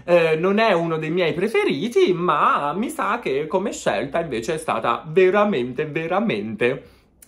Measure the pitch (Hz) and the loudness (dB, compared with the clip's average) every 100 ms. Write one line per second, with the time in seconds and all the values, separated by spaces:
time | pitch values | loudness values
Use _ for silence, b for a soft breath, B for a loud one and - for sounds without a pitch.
0 | - 175 165 160 180 208 226 175 165 160 | 2 4 4 2 2 2 4 2 0 -2
1 | 156 175 170 165 214 403 381 147 226 381 | -2 0 0 0 0 0 0 0 0 2
2 | 359 170 175 151 214 240 147 170 277 - | 2 2 0 2 2 2 -2 -4 -6 -4
3 | 196 240 180 135 156 190 214 - - 104 | -2 -2 -2 -4 -2 -2 -2 -4 -2 -2
4 | 135 170 170 113 113 156 - 110 120 117 | -2 -4 -4 -4 -4 -6 -2 -2 -2 -2
5 | 156 160 185 208 208 190 123 127 151 156 | 0 4 4 4 2 0 -4 -4 -4 -4
6 | 165 185 226 110 107 104 120 151 b b | -2 -2 -2 -2 -4 -2 0 -2 b b
7 | b _ | b _